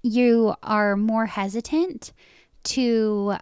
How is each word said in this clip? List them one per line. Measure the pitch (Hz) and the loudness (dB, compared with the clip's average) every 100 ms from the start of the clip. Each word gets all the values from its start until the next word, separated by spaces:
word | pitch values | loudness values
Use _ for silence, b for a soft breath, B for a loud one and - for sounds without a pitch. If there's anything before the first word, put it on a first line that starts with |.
you | 247 226 247 233 220 - | 0 2 4 4 2 -2
are | - 208 208 202 | -2 0 0 0
more | 214 220 226 | 0 0 -2
hesitant | - 196 214 - 302 370 226 - b b b b - | -4 -6 -6 -2 -2 -2 -6 -16 b b b b -12
to | - - 247 226 220 208 202 196 | -6 0 2 2 2 0 -2 -4